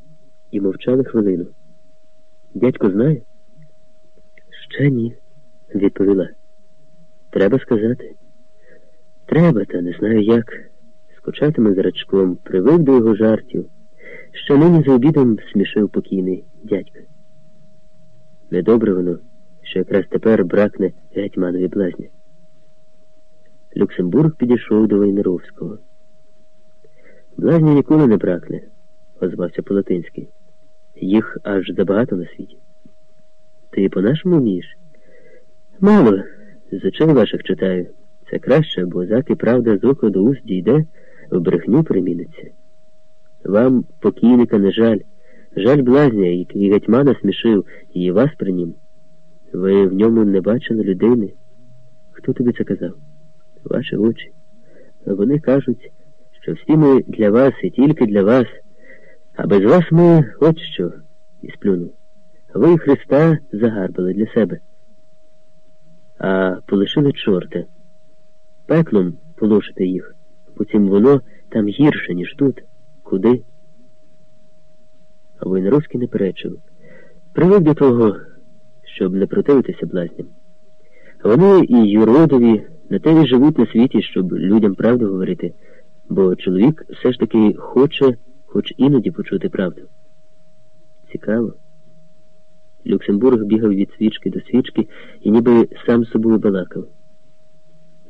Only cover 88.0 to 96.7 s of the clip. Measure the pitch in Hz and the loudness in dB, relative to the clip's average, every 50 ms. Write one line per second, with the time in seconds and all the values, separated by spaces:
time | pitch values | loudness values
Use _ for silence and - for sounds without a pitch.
88 | 139 131 120 - - - - - - - - - - - - - 127 143 143 120 | 2 2 0 0 -8 -20 -20 -20 -14 -8 -6 -6 -6 -6 -2 0 2 2 2 2
89 | - 92 80 104 - - 98 90 - 95 - - 95 87 - - - - - - | 0 -2 -4 -8 -6 -6 -6 -4 -4 -4 -4 -4 -4 -4 -6 -10 -16 -20 -20 -20
90 | - - - - - - - - - - - - - - - - - - - - | -20 -20 -20 -20 -20 -20 -20 -20 -20 -20 -20 -20 -20 -20 -20 -20 -20 -20 -20 -20
91 | - - - - - 101 107 117 113 - - - - - - - - - - - | -18 -16 -16 -10 -6 -4 -4 -2 -4 -4 -8 -12 -20 -20 -20 -20 -20 -20 -20 -20
92 | - - - - - - - - - - - - - - - - - - 98 95 | -20 -20 -20 -20 -20 -20 -20 -20 -20 -20 -20 -20 -20 -20 -20 -10 -6 -4 -4 -2
93 | - - 104 101 123 131 127 110 107 104 110 110 117 107 98 98 98 - - - | -2 -2 -2 2 2 2 2 2 0 0 0 0 0 0 0 0 -2 -4 -4 -4
94 | 110 110 - - - 98 90 90 - - - 123 123 - - 113 104 - - - | -4 -4 -4 -4 -8 -8 -8 -10 -6 -4 -2 -2 -2 -2 -4 -6 -6 -6 -8 -20
95 | - - - - - 101 107 120 117 123 120 113 110 - - - - - 117 117 | -20 -20 -16 -6 -2 2 2 2 4 4 4 4 4 2 -2 -8 -4 -2 0 0
96 | 117 - - 113 110 113 113 98 95 104 98 92 87 - | 0 -2 -2 -2 0 0 0 2 0 0 -2 -2 -4 -8